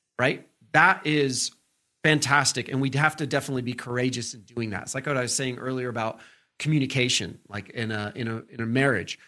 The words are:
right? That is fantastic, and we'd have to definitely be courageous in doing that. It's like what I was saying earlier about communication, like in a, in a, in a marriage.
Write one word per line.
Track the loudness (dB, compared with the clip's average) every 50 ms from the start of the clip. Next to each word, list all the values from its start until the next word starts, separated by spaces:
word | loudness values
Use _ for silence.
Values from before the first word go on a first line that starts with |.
| _ _ _ 0
right? | 2 2 0 -2 -8 _ _ _ _ _ 6
That | 6 8 8 6 4 2
is | 0 2 2 2 2 0 -2 -4 -4 -6 _ _ _ _ _ _ _ _ _ 2
fantastic, | 4 4 4 4 4 4 4 4 2 0 -2 -4 -4
and | -2 0
we'd | 0 0 2
have | 2 2 2 2
to | 0 -4
definitely | -2 -2 -2 -2 -2 -4 -4 -4
be | -4 -6
courageous | -6 -6 -6 -2 0 0 0 -2 -4 -8 -8 -10
in | -14
doing | -16 _ -8 -6 -6 -4
that. | -6 -8 -8
It's | -8 -8
like | -6 -4
what | -2 -2
I | -2
was | -2 -2 -2
saying | -4 -4 -4 -6
earlier | -6 -6 -6 -4 -4 -4 -4
about | -4 -4 -4 -4 -6 -8 -16 -20 _ _ _ _ _ -6
communication, | -2 2 2 2 2 2 0 0 0 2 0 0 -2 -4 -10 -14 _ -12
like | -12 -12 -12 -10
in | -8 -6 -6 -4
a, | -4 -4 -6 -6 -6
in | -6 -6
a, | -6 -6 -8 -10 -12
in | -10 -8
a | -4
marriage. | 0 2 2 4 4 2 0 -2 -6 -10 -14 -16